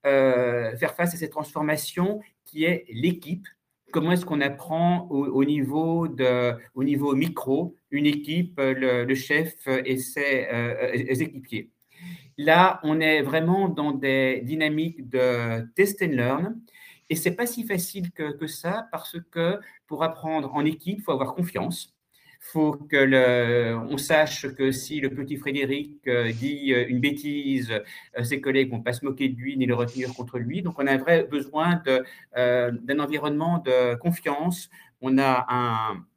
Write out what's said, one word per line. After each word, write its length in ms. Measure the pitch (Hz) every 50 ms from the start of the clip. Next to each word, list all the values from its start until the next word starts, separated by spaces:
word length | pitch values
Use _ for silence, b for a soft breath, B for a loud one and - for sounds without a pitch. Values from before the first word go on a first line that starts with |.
| _
euh, 720 | 143 139 135 135 135 127 123 127 120 120 120 117 113 113
faire 180 | 117 - 156 -
face 200 | - 175 175 170
à 20 |
ces 140 | - 160 147
transformations, 880 | - 156 151 - - 156 151 151 151 151 - - - 175 175 190 214 214 B B B _ _
qui 200 | - - 151 156
est 200 | 170 180 170 - -
l'équipe. 560 | 113 117 139 170 175 165 - 143 180 180 - - - _ _ _ _ _ _ _
Comment 200 | - 165 151 165
est-ce 140 | 180 175 175
qu'on 140 | - 156 147
apprend 680 | 139 139 143 - - - 156 165 170 175 180 175 180 -
au, 160 | 151 139 143
au 180 | 135 - 135 139
niveau 640 | 147 147 147 135 127 143 151 160 165 165 170 165 156
de, 460 | 131 123 131 127 123 123 123 123 113 117 B B _
au 80 | 127
niveau 320 | 135 143 143 135 143 143 139
micro, 640 | 135 160 170 - - - 131 135 147 170 170 - _ _ _
une 160 | 139 143 147
équipe, 520 | 147 147 147 147 143 156 175 180 175 - -
le, 460 | 135 131 131 131 131 127 123 123 120
le 100 | 123 131
chef 400 | 131 - - 147 151 165 160 - - - 139 131 131 131
et 120 | 135 131
ses, 520 | 131 127 - - 147 143 143 135 131 101 -
euh, 400 | 120 120 117 120 107 - 123 123
euh, 220 | 113 123 120 127 131 123
équipiers ? 500 | 156 - - 131 - - 123 101 - - _ _ B B B B 175 175 175 B B B B -
Là, 420 | 147 156 160 175 185 190 - - -
on 160 | 151 156 160
est 200 | 160 156 156 151
vraiment 480 | 139 135 143 160 160 170 180 196 196 180
dans 220 | 151 143 147 147
des 500 | 143 135 135 135 135 135 135 131 131 107
dynamiques 720 | 120 120 156 156 156 151 151 151 160 170 165 - 131 120
de 500 | 123 127 127 127 123 120 120 117 117 117 117 117 _
test 280 | - 196 202 202 -
and 100 | 190 165
learn. 460 | 143 127 120 127 135 147 170 208 233 - B B B B B B B B B _
Et 40 | 156
c'est 180 | 156 - 185
pas 120 | 180 - 240
si 220 | 240 240 - -
facile 440 | - 202 175 175 - - 202 180 175
que, 200 | - - 160 151
que 140 | 143 147 160
ça, 420 | 151 156 - - 170 196 220 226 -
parce 260 | - 156 - - - 170 170 _
que 280 | - 170 165 175 196 202 B B B B B
pour 160 | _ 156 143 160
apprendre 500 | 160 160 - - 160 160 156 139 135 -
en 100 | 147 143
équipe, 380 | 156 156 - - 175 208 202
faut 100 | - -
avoir 220 | 151 127 139 131 -
confiance. 600 | - 175 175 - 98 95 151 175 - - - _ _ _ _ b b b b b b
Faut 320 | - - - 160 156 151
que 240 | 139 143 147 147 151
le, 800 | 143 139 135 135 131 127 123 123 123 120 117 120 120 120 117 117 117 113 -
on 80 | 147 135
sache 500 | - - 165 156 156 151 - - - 135 135
que 180 | - 135 135
si 280 | 131 131 - - 151 151
le 100 | 135 131
petit 260 | 123 131 139 135 151
Frédéric, 640 | 139 - 147 135 143 139 127 139 143 147 147 - - _
euh, 260 | 135 123 120 117 113
dit, 400 | 113 113 123 143 147 143 139 135
euh, 140 | 127 123 120 -
une 100 | 123 123
bêtise, 760 | 131 143 139 143 147 147 147 147 143 135 135 131 117 113 113 104 104 B B B B B _
euh, 80 | 123 120
ses 160 | 120 143 139
collègues 300 | 139 139 131 135 135 120
vont 100 | 117 113
pas 140 | 113 120 120
se 100 | 120 -
moquer 240 | 135 135 135 139 131
de 80 | 127 117
lui 200 | 123 135 139 131
ni 80 | 131
le 80 | 127 120
retenir 400 | 117 120 117 120 131 127 127 123
contre 240 | - 120 120 - 123
lui. 240 | 117 120 151 196
Donc, 160 | 180 170 - -
on 80 | 139
a 60 | 135
un 60 | 135 131
vrai 260 | 131 165 170 160 143
besoin 580 | - 147 143 - - - 151 160 175 175 165 -
de, 180 | 135 131 127 127 B B B B B - 123
euh, 320 | 123 123 123 123 123 123
d'un 300 | 120 113 117 123 139 151
environnement 580 | 147 139 151 147 147 151 147 147 160 170 175 170
de 380 | 165 135 127 127 123 123 120
confiance. 720 | 123 - 175 170 - - 156 143 143 156 180 175 - - - B B B B B _
On 160 | 127 131 131 131
a 260 | 139 135 131 123 - -
un 560 | 123 123 123 120 113 110 113 110 101 92 85 _ _